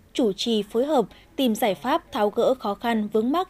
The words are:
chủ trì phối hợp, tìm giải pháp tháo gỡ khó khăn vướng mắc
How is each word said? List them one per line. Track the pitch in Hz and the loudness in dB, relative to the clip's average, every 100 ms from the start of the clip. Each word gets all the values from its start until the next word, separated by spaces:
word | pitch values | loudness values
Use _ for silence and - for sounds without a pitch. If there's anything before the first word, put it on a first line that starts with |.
| - | -10
chủ | - 233 | -2 0
trì | 190 240 220 | 0 -2 -2
phối | 196 233 | 0 -2
hợp, | 277 294 202 - - - | 2 2 0 -6 -16 -2
tìm | 262 | 0
giải | 208 226 | 2 0
pháp | 180 247 320 - | -2 -2 -2 -4
tháo | 247 208 | -2 -2
gỡ | 220 220 | 2 2
khó | 254 214 | 2 -2
khăn | 202 240 226 208 | -4 -2 -2 0
vướng | 220 233 | 0 0
mắc | 320 381 | 0 -2